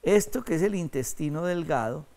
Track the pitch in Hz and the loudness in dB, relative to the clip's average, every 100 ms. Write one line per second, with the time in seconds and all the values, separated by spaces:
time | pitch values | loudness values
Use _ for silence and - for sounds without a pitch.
0 | - 208 196 254 240 160 196 202 165 135 | 6 4 4 -4 -2 0 2 0 -2 -4
1 | 127 - 151 151 175 175 160 143 113 131 | -4 -4 -4 -2 -2 -2 0 0 0 -4
2 | 151 | -10